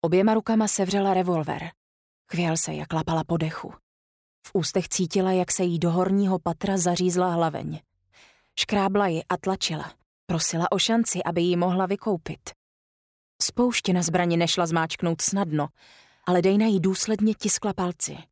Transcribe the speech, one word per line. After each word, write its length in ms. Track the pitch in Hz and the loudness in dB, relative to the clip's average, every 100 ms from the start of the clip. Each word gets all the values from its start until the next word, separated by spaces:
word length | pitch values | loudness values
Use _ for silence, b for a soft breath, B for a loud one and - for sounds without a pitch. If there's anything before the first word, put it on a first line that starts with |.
Oběma 340 | 165 180 208 | 2 4 4
rukama 340 | 220 214 220 214 | 2 2 0 2
sevřela 460 | - 190 196 196 | 0 0 0 2
revolver. 560 | 185 180 170 147 - 165 - _ _ _ _ _ | 2 2 0 -2 -6 -8 -14 _ _ _ _ _
Chvěl 240 | 165 170 160 | -2 0 0
se, 180 | - | -2
jak 180 | 151 151 | -4 -4
lapala 320 | 160 160 165 | -4 0 -2
po 120 | 160 170 | 0 -2
dechu. 380 | 160 - - - _ _ _ _ _ _ - | -2 -6 -14 -18 _ _ _ _ _ _ -4
V 40 | |
ústech 360 | 196 160 190 175 | -2 0 -2 -2
cítila, 440 | - 175 196 185 | -2 0 0 2
jak 200 | 185 175 | 2 2
se 120 | - | 0
jí 140 | 180 170 | 0 0
do 120 | 170 | 0
horního 480 | 170 180 196 196 185 | 0 2 2 2 0
patra 380 | - 165 - 196 | -2 -4 -2 0
zařízla 520 | 180 175 180 180 185 | 0 2 0 2 0
hlaveň. 520 | 170 165 151 151 156 _ _ _ b b b b - | 2 0 -2 -8 -10 _ _ _ b b b b -8
Škrábla 480 | - 202 196 202 196 | -2 0 2 2 0
ji 160 | 160 - | -2 -2
a 80 | 175 | -4
tlačila. 560 | - 190 - 156 147 - _ _ - | -2 -2 -4 -6 -8 -16 _ _ -4
Prosila 460 | 165 - 165 170 | 0 0 0 0
o 60 | 190 | 0
šanci, 440 | - 233 220 180 | 2 2 2 -2
aby 200 | - 170 | -2 0
ji 140 | 175 175 | 0 2
mohla 300 | 180 185 185 | 0 0 -2
vykoupit. 540 | 202 - 180 - - - - _ _ _ _ _ _ _ _ | -2 -2 -4 -6 -12 -14 -18 _ _ _ _ _ _ _ _
Spoušť 460 | - - 247 233 - | -4 0 0 0 0
na 140 | 180 | 0
zbrani 340 | 170 170 175 170 | 2 2 2 2
nešla 300 | 170 - 170 | 0 0 0
zmáčknout 540 | 165 160 - 175 165 | 0 -2 -2 -4 0
snadno, 480 | - 196 190 151 147 b b b b b - | -2 0 0 0 -2 b b b b b 0
ale 160 | 180 | 2
Dejna 240 | 180 202 220 | 4 4 4
jí 140 | 196 | 2
důsledně 540 | 175 185 - 214 214 | 2 0 -2 0 0
tiskla 380 | 214 208 - 208 | 0 -2 -2 -2
palci. 440 | 196 180 175 - 151 - | -2 -4 -2 -6 -6 -18